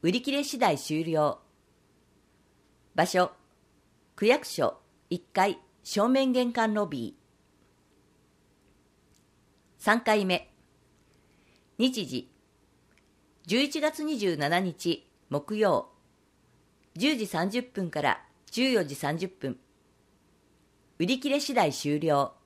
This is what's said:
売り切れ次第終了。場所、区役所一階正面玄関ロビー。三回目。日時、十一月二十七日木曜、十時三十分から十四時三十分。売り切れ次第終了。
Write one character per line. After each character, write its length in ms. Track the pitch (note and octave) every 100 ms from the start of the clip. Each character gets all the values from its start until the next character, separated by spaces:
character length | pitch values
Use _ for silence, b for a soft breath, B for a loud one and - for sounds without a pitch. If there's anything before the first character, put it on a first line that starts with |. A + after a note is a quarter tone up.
売 120 | E3
り 80 | G#3+
切 100 | B3+
れ 140 | C#4 C#4+
次 120 | B3+
第 200 | A3+ D3
終 260 | - D#3
了。 380 | E3 D#3+ D3+ - _ _ _ _ _ _ _ _ _ _ _ _ _ _ _ -
場 100 | F3
所、 280 | F3+ F3+ - _ _ _ _ _ _ _ -
区 120 | G#3
役 180 | C#4 -
所 340 | - B2 - _ _ _
一 100 | F3 -
階 260 | - G3 - _ _
正 240 | - - A3
面 240 | C4 C4+
玄 220 | B3+ B3
関 200 | A#3+ A3
ロ 120 | G#3+ G3+
ビ 320 | C#3+ A2+ -
ー。 40 | _ _ _ _ _ _ _ _ _ _ _ _ _ _ _ _ _ _ _ _ _ _ _ _ _ _
三 220 | - A3+
回 240 | A#3 G#3+
目。 300 | F#3+ F3+ - _ _ _ _ _ _ b b b b b b _
日 280 | B3+ B3+ D#3
時、 260 | B2 - _ _ _ _ _ _ _ _ _ _ _ -
十 120 | G#3+
一 180 | C#4+ D#4
月 240 | D4+ D#4
二 140 | D4+ C#4+
十 180 | G3+ D#3
七 240 | C#3+ F3
日 480 | F#3+ D#3 E3+ E3 _ _ _
木 260 | C#3+ - G#3+
曜、 380 | G#3 C3+ - _ _ _ _ _ _ _ _ _ _ -
十 180 | B3+ C#4+
時 100 | G#3+
三 240 | E3+ F3+
十 140 | A3+
分 260 | B3 - F3+
か 120 | D#3
ら 200 | C#3+ G2+ - _ -
十 200 | - C4
四 120 | A#3+
時 100 | D#3+
三 240 | C#3 D3 D#3+
十 120 | F3+
分。 280 | - C3+ B2 _ _ _ _ _ _ _ _ _ _ _ _ _ _
売 60 | F3+
り 160 | C4
切 80 | C#4
れ 100 | C#4
次 140 | C#4+
第 180 | B3 E3+
終 260 | C#3 D3 D3+
了。 320 | E3 C#3+ C#3 -